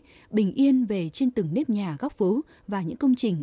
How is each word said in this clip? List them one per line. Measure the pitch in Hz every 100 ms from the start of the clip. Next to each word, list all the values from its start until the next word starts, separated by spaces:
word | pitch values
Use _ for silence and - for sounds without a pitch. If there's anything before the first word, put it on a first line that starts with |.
| - - _
bình | 214 196
yên | - 277 262
về | 220 196 165
trên | - 262
từng | 233 160
nếp | 196 302
nhà, | 208 185 143
góc | 277 -
phố | 185 233 - _ -
và | 196
những | 165 -
công | 277
trình | 247 226 165